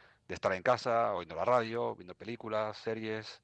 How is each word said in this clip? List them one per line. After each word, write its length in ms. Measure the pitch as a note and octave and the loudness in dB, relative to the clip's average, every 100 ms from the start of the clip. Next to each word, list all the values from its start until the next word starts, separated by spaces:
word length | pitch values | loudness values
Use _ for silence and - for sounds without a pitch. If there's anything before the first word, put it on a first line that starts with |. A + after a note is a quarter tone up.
| - _ _ | -20 _ _
de 60 | |
estar 180 | F2+ G2+ | -2 0
en 100 | F#2+ | 2
casa, 520 | F2 B2 B2+ A#2 A#2 | 4 2 4 2 2
oyendo 220 | G2 E2 D#2+ | 0 -4 -2
la 80 | |
radio, 500 | F#2 B2 A2+ A#2 A#2 | 4 4 4 -2 -2
viendo 200 | G#2 F2+ | -4 -10
películas, 640 | F2+ G#2+ A#2+ A2 G#2+ G#2+ G#2 | -12 -10 -8 -4 -2 -2 -4
series, 640 | - A2+ A2 A2 A2 - | -4 -4 -2 -4 -6 -16